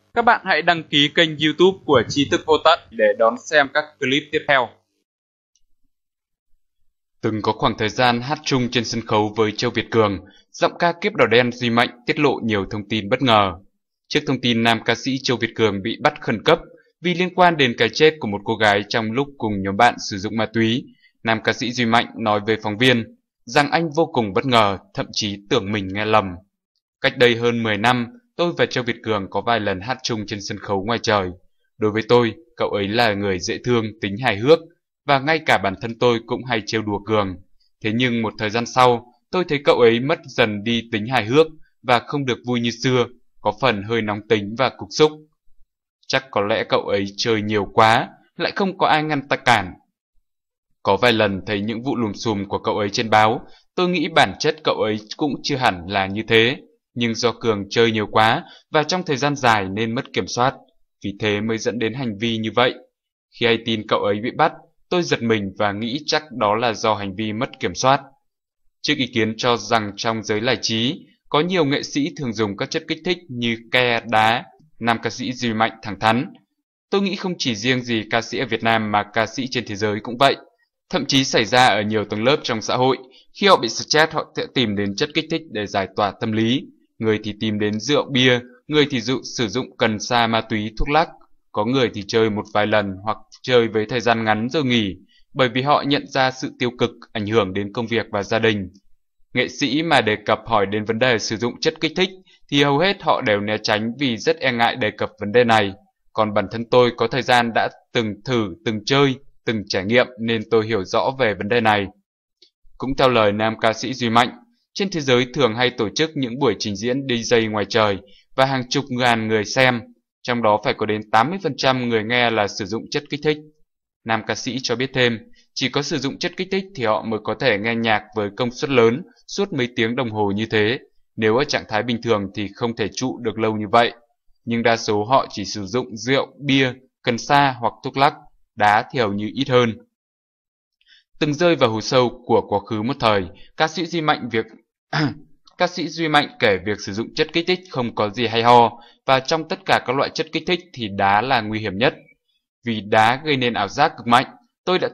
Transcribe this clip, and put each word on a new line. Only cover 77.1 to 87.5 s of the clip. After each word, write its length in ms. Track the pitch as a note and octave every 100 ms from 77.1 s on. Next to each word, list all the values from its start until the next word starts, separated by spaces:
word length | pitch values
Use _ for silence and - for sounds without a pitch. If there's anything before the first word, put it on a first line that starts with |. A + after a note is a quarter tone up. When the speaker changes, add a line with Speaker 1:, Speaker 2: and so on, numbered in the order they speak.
| F#3+
Speaker 2:
không 180 | F#3+ F3
chỉ 180 | C3+ A#2
riêng 260 | B2 B2+
gì 220 | B2 A#2 G2+
ca 120 | A#2
sĩ 180 | A2+ -
ở 60 | C3
Việt 180 | A2
Nam 280 | A2+ A2+ G#2+
mà 120 | G#2 G2+
ca 120 | - A2
sĩ 220 | - C3
trên 140 | B2+ A2
thế 80 | G2+
giới 240 | G#2+ G#2
cũng 180 | - A#2
vậy. 180 | C#3 - - _ _ _ -
Thậm 160 | F3+ -
chí 180 | C#3
xảy 220 | C3 E3+ A2
ra 200 | B2 B2+
ở 160 | G#2
nhiều 240 | G#2 A2 G2+
tầng 180 | G#2
lớp 140 | A#2 D3+
trong 180 | - A2+
xã 140 | - A2
hội, 220 | C3 C3 - - _ -
khi 80 | G3
họ 100 | E3+
bị 120 | A#2
stress 440 | A#2 A#2 D3+ D#3+
họ 200 | D#3 - -
sẽ 100 | -
tìm 220 | - A2+ G2+
đến 200 | G2+ G2
chất 140 | D3
kích 120 | E3 D#3
thích 100 | E3 A2
để 160 | G#2+ G2+
giải 200 | G2+ F#2+ -
tỏa 180 | G#2 F#2
tâm 100 | A2+
lý. 320 | A2 A2+ C3+ - _ _ -
Người 200 | A2 G#2+
thì 100 | G#2+ G2+
tìm 200 | A2